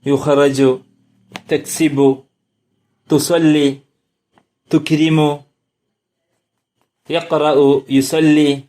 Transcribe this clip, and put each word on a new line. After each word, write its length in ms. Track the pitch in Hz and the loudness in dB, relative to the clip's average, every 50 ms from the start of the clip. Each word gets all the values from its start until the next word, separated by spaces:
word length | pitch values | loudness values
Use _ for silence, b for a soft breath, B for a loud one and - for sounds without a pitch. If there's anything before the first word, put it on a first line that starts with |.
| _ | _
യുഖ്റജു, 760 | 139 143 135 - 151 143 139 143 143 135 135 139 131 127 127 _ _ _ _ _ _ _ _ _ _ - - _ - 170 | -2 -4 -2 0 0 0 2 2 0 0 0 0 0 0 -2 _ _ _ _ _ _ _ _ _ _ -20 -20 _ -6 -6
തക്സിബു, 680 | 143 - - - - 160 151 139 135 139 135 131 131 _ _ _ _ _ _ _ _ _ _ _ _ _ _ _ _ _ _ | -6 -6 -8 -6 -4 -4 -2 0 2 2 2 0 0 _ _ _ _ _ _ _ _ _ _ _ _ _ _ _ _ _ _
തുസല്ലി, 680 | 160 147 - - 175 165 165 156 151 151 143 139 135 139 _ _ _ _ _ _ _ _ _ _ _ _ _ _ _ _ _ _ - | -2 -2 -2 0 -2 0 2 2 2 2 0 -2 -4 -6 _ _ _ _ _ _ _ _ _ _ _ _ _ _ _ _ _ _ -4
തുക്രിമു, 720 | 156 151 - 160 147 156 160 156 156 151 147 147 143 - _ _ _ _ _ _ _ _ _ _ _ _ _ _ _ _ _ _ _ _ _ _ _ _ _ _ _ _ _ _ _ _ _ | -4 -2 -2 -2 0 0 0 0 0 0 0 -2 -6 -12 _ _ _ _ _ _ _ _ _ _ _ _ _ _ _ _ _ _ _ _ _ _ _ _ _ _ _ _ _ _ _ _ _
യഖ്റഉ, 720 | 143 165 160 - 160 151 147 151 147 139 139 139 143 135 135 - | -6 -6 -4 -4 -2 0 0 2 2 4 4 4 2 0 -2 -2
യുസല്ലി. 720 | 135 135 135 - - 160 160 156 151 151 151 143 139 139 139 | -2 -2 -2 0 -2 0 2 2 2 4 2 0 0 -4 -6